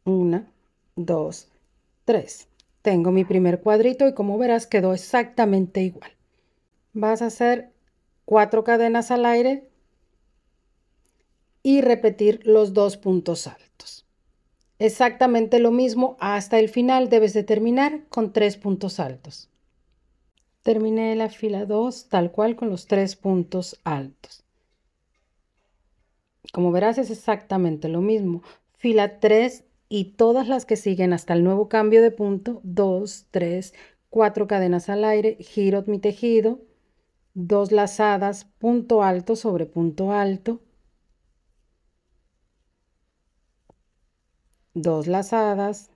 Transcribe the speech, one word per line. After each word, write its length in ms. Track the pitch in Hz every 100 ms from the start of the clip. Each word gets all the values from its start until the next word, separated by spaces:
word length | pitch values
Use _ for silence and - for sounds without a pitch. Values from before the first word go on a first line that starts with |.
Una, 480 | - 190 180 170 226 _ _ _ _ -
dos, 520 | 170 165 156 165 - _ _ _ _ _
tres. 440 | - 220 - - - _ _ _
Tengo 300 | 220 185 170
mi 120 | 185
primer 360 | 185 185 180 175
cuadrito 480 | 214 214 233 254 269
y 60 |
como 240 | - 202 208
verás 280 | 247 233 226
quedó 260 | 214 185
exactamente 880 | 185 - 247 240 - 220 196 185 196
igual. 300 | 185 175 - _ _ _ _ _ _ _ _
Vas 300 | 220 214 220
a 40 | 233
hacer 440 | 220 240 247 - _ _ _ _ _
cuatro 400 | - 214 208 220
cadenas 480 | 220 233 233 233 233
al 120 | 247
aire 440 | 240 240 247 277 269 _ _ _ _ _ _ _ _ _ _ _ _ _ _ _ _ _ _ _
y 200 | 269 277
repetir 580 | 254 240 226 202 208 226
los 280 | 226 220 208
dos 240 | 190 202 202
puntos 500 | 196 185 170 165 -
altos. 600 | - _ _ - - _ _ _ _ _ _ _ _
Exactamente 840 | 214 220 247 240 254 233 226 240
lo 100 | 233
mismo 460 | 240 254 226 254 -
hasta 380 | 196 202 196 226
el 100 | 214
final, 420 | 233 247 262 254
debes 240 | 233 214
de 100 | 208
terminar 640 | 202 214 226 247 285 302 -
con 240 | - 220
tres 240 | 214 208 202
puntos 420 | 208 190 190 -
altos. 520 | 143 127 - - - _ _ _ _ _ _ _ _ _ _ _
Terminé 520 | - 220 220 220 220 220
la 120 | 220
fila 380 | 214 220 196 202
dos 420 | 214 240 247 -
tal 240 | 190 175
cual 240 | 190 214 233
con 140 | 233
los 160 | 180 -
tres 280 | 196 196
puntos 640 | - 196 185 170 185 175 -
altos. 580 | - 143 135 - - - _ _ _ _ _ _ _ _ _ _ _ _ _ _ _ _ _ _ _ _ -
Como 200 | - 175
verás 260 | 175 208 233
es 120 | 247
exactamente 800 | 220 - 208 - 196 175 151 160
lo 120 | 165
mismo. 420 | 196 220 190 170 - - _ _
Fila 420 | 240 220 202 208
tres 440 | 214 214 247 247 _ _ _
y 280 | 208 190 -
todas 320 | 233 240 240
las 160 | 262
que 120 | - 208
siguen 360 | 208 180 185
hasta 220 | 175 -
el 100 | 170
nuevo 240 | 175 196 208
cambio 340 | 220 214 226
de 80 | 233
punto, 500 | 226 208 196 196 233
dos, 600 | 185 180 196 185 202 - _
tres, 440 | 185 170 180 185 - - _ _
cuatro 380 | 220 214 214 202
cadenas 420 | 202 180 175 175
al 160 | 202
aire, 320 | 214 214 214 220
giro 440 | - - 196 196 196
mi 120 | 202
tejido, 640 | 208 202 240 226 220 254 - _ _ _ _ _ _
dos 360 | 190 175 202 196
lazadas, 760 | 208 202 202 214 202 196 196 - _
punto 440 | 226 240 233 226
alto 340 | 196 180 180 220
sobre 300 | 226 175 156
punto 460 | 170 170 151 190
alto, 480 | 202 196 196 226 233 _ _ _ _ _ _ _ _ _ _ _ _ _ _ _ _ _ _ _ _ _ _ _ _ _ _ _ _ _ _ _ _ _ _ _ _ _ _ _ _ _
dos 320 | 170 165 156 151
lazadas 840 | 180 196 226 214 202 202 202 -